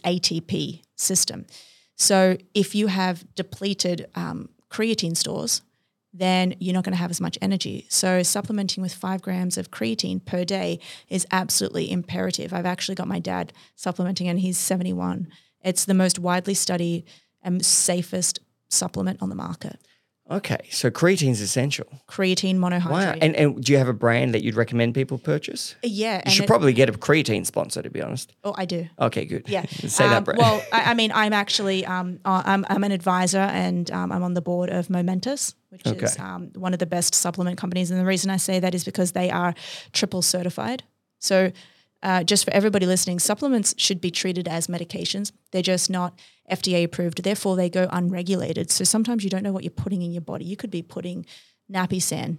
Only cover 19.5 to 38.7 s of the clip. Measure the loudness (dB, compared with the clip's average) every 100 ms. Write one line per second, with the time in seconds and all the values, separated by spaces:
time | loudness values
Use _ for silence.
19.5 | -10 -12 -16 _ _ _ _ -6 -6 -2
20.5 | -4 -4 -2 0 4 4 4 4 2 0
21.5 | 0 0 -2 -8 -16 -12 -2 0 2 2
22.5 | 2 2 2 2 2 0 4 4 6 4
23.5 | 4 4 4 4 2 4 4 4 2 0
24.5 | 0 2 2 2 2 -2 -4 -2 -2 -2
25.5 | -8 -10 -6 -4 -2 -2 -2 2 2 6
26.5 | 6 6 6 4 4 2 4 4 0 -2
27.5 | -2 -4 -4 -8 -6 -6 -8 -10 _ -8
28.5 | -6 -6 -6 -6 -2 -2 -2 -6 -6 -4
29.5 | -4 -4 -8 -4 4 6 4 2 4 4
30.5 | 4 0 0 2 2 2 2 2 0 0
31.5 | -2 0 -2 -2 -2 -4 -4 2 2 4
32.5 | 2 2 0 2 0 2 2 2 2 2
33.5 | 2 0 0 -2 -2 -2 -2 0 -2 -2
34.5 | -2 0 -2 0 0 0 0 -2 -4 -6
35.5 | -8 _ -6 -4 0 0 -2 -6 -10 -12
36.5 | -6 -2 -2 0 0 0 2 0 -2 -2
37.5 | -2 -4 -2 0 0 2 2 0 0 0
38.5 | 2 2